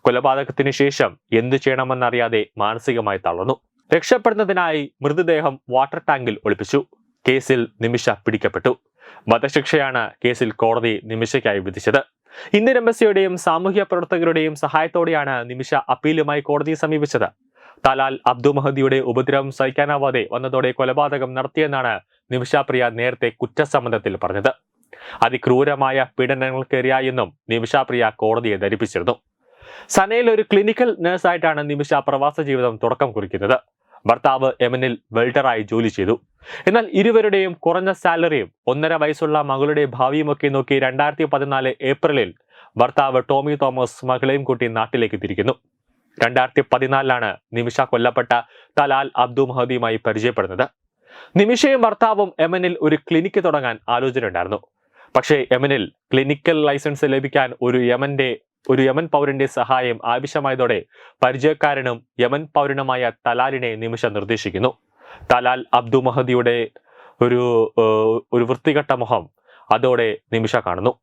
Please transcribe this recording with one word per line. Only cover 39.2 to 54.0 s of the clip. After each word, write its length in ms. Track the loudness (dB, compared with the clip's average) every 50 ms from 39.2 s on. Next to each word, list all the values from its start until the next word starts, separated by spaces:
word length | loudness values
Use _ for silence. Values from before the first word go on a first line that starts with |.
| -2 0 0 -2
മകളുടെ 440 | 0 -2 -2 0 0 0 2 0 -2
ഭാവിയുമൊക്കെ 600 | -2 0 -2 0 0 0 0 0 -2 -2 0 0
നോക്കി 320 | 0 0 0 0 0 0 0
രണ്ടായിരത്തി 440 | 0 0 0 0 0 0 0 -2 -2
പതിനാല് 520 | -2 0 -2 -2 -2 -4 -2 -2 -4 -4 _
ഏപ്രിലിൽ 520 | -2 -4 -2 0 0 0 2 2 0 -2 -6 _ _ _ _ -20 -20 _ _
ഭർത്താവ് 440 | 2 2 2 4 0 0 2 0 -2 0 2
ടോമി 260 | 0 0 0 -2 -2
തോമസ് 500 | 0 -2 -2 0 -2 -4 -4 -4 -8 -4
മകളെയും 380 | -2 -2 0 0 0 0 0 0
കൂട്ടി 240 | -2 -2 -2 -2
നാട്ടിലേക്ക് 520 | -2 -2 -2 -4 -2 0 -2 0 0 -2 -6
തിരിക്കുന്നു. 340 | -6 -6 -4 0 0 0 -2 _ _ _ _ _ _ _ _ _ _ _ _ -4 -4
രണ്ടായിരത്തി 400 | 0 2 0 0 2 _ -2 2 _ 0
പതിനാലിലാണ് 640 | 0 2 0 0 0 2 0 0 0 0 -4 -6 _ _ _ -6
നിമിഷ 280 | -4 -4 -2 0 -2
കൊല്ലപ്പെട്ട 600 | 0 0 0 0 0 2 0 0 0 _ 0 0 0 _ _ -20 _ _ _ 0
തലാൽ 320 | 2 2 2 0 -2 -2 _
അബ്ദു 240 | 0 0 0 2 0
മഹദിയുമായി 580 | 0 0 0 -2 -2 0 0 -2 0 0 -2 0 _
പരിചയപ്പെടുന്നത്. 640 | -2 -2 0 0 0 0 0 -2 -2 0 -2 -2 -2 _ _ _ _ _ _ _ _ -20 -20 -20 -2 _
നിമിഷയും 460 | 4 4 4 4 4 4 2 4 2
ഭർത്താവും 520 | 0 -2 0 _ 0 2 2 0 0 -2 0 -2
യമനിൽ 380 | 0 0 0 -2 -2 -2 -2 0
ഒരു 140 | 0 0 0
ക്ലിനിക്ക് 480 | 0 _ 0 0 0 0 0 -2 0 0
തുടങ്ങാൻ 360 | 2 0 0 -2 -4 -6 -6 _ -2
ആലോചനയുണ്ടായിരുന്നു. 720 | -2 0